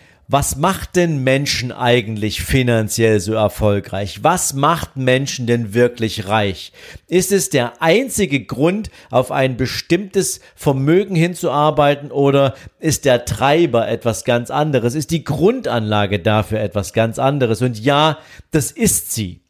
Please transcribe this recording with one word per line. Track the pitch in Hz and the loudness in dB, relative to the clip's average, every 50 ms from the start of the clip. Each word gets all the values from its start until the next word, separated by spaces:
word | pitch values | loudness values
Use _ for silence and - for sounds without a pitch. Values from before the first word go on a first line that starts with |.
| _ _ _ _ _ - | _ _ _ _ _ -2
was | 139 139 143 - - | 0 0 0 0 -2
macht | 135 151 185 190 165 - - - | -2 0 0 -2 -2 -6 -4 0
denn | 175 175 170 156 139 127 | 0 2 2 0 0 0
Menschen | 131 131 139 143 135 - - 117 127 - | 2 2 2 0 -2 -4 -4 -4 -6 -6
eigentlich | - 123 123 120 123 107 104 110 107 104 107 101 - | -2 0 2 2 2 2 0 -4 -4 -4 -4 -4 -4
finanziell | - - - 135 127 123 120 113 110 107 - - 113 110 110 107 | -4 0 0 2 2 2 2 0 0 -2 0 2 2 4 4 2
so | 87 104 110 | 2 0 0
erfolgreich? | 110 107 101 - - - 104 101 101 92 - - 95 104 98 - 101 101 | 0 0 0 0 0 0 0 0 0 -2 -4 -6 -6 -6 -8 -6 -2 0
Was | 151 175 175 - - 143 | 2 2 2 0 -4 -2
macht | 135 139 151 170 156 - - - | 0 2 2 2 0 -2 -8 -8
Menschen | 135 131 127 127 131 139 131 - - 123 | -4 0 2 2 2 0 -2 -6 -4 -2
denn | 113 120 120 117 104 98 | 0 0 0 0 0 2
wirklich | 120 123 120 120 - 113 110 - - 95 95 | 2 2 2 2 0 -4 -4 -4 -4 -4 0
reich? | 104 110 107 101 90 - - - _ - - - - - _ - | 0 0 0 0 -4 -6 -10 -18 _ -20 -20 -20 -20 -20 _ -2
Ist | 160 180 185 180 202 | 0 0 0 2 0
es | 190 170 - | 0 0 0
der | - 135 120 120 - - | 0 0 0 -2 -4 -2
einzige | 160 165 170 220 277 247 - - 202 147 139 135 101 | 2 2 2 2 2 -2 -2 -2 -2 0 -2 -4 -4
Grund, | - - 117 143 170 185 214 214 - - - - - | -4 -4 0 0 0 0 0 -6 -10 -12 -18 -10 -2
auf | 113 123 131 - | 0 0 0 0
ein | 147 143 135 131 127 110 | 0 0 0 0 0 -2
bestimmtes | 131 117 - - - - 165 175 208 190 - 196 180 - - - - - _ | -4 -4 -4 -6 -4 -2 -2 -2 -2 -2 -2 -2 -2 -2 -4 -10 -12 -20 _
Vermögen | - - 151 139 131 135 147 160 185 208 196 190 | -6 -2 0 0 2 2 2 4 2 2 0 0
hinzuarbeiten | 165 165 175 180 - - 165 127 147 147 151 147 151 147 143 147 - 143 147 | 0 0 0 0 -2 -4 -2 0 2 2 2 2 2 2 2 2 0 -4 -6
oder | - 143 139 139 139 139 139 135 - - - - _ _ | -2 0 2 4 4 4 2 2 0 -4 -14 -20 _ _
ist | - 160 147 - - | -4 -4 -2 0 2
der | 139 123 120 - | 2 2 2 2
Treiber | - - - 131 139 147 165 175 156 117 117 110 107 | -2 -4 0 0 2 4 4 2 2 2 0 0 0
etwas | 113 110 - 117 110 - - | -4 -4 -2 -2 -4 -2 -2
ganz | - 120 120 120 - | -2 0 0 -2 -2
anderes? | 131 143 151 156 139 123 107 123 123 | -2 -2 0 0 0 0 0 0 -2
Ist | 156 143 - | -2 -4 -2
die | 165 165 123 | -4 -4 -2
Grundanlage | - 151 131 156 202 247 269 208 139 117 120 110 107 107 107 104 95 101 101 | -4 -2 2 2 2 2 2 -2 -2 -2 -2 0 0 0 0 0 0 0 0
dafür | 82 110 107 107 104 - 107 107 | 0 2 2 2 2 0 -2 -2
etwas | 107 101 - 104 95 - - | -2 -2 -2 -4 -6 -2 0
ganz | 113 113 113 113 - | 0 0 0 0 0
anderes? | 127 135 143 143 127 110 113 - | 0 0 2 2 0 0 0 0
Und | 127 127 120 107 | 0 -2 -2 -2
ja, | 110 139 143 143 151 160 143 - - - - - - _ | 0 2 2 4 4 2 2 -2 -8 -20 -20 -20 -8 _
das | - 151 113 - | -2 -2 -2 -2
ist | - - 226 208 - - - - - | -4 0 0 0 0 0 -4 -6 -6
sie. | 117 107 90 87 - _ _ | -6 -6 -6 -8 -12 _ _